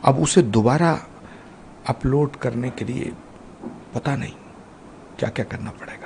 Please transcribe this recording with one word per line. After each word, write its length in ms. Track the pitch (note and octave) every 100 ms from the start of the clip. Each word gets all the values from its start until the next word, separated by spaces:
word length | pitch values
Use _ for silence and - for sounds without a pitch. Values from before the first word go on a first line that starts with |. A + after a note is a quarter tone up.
अब 140 | - C3+
उसे 240 | D#3 -
दोबारा 580 | A#2 A2 A2 C#3+ E3+ D#3 - - - - - - - - -
अपलोड 480 | C3 C3+ C#3 D3 C#3+
करने 340 | B2+ A#2 B2+
के 160 | B2 A2
लिए 280 | C3 - - - - - - - - - A#2+
पता 200 | C#3+ C#3
नहीं 180 | - - - - - - - - - -
क्या-क्या 260 | - - -
करना 240 | F#2 A2
पड़ेगा। 320 | - - -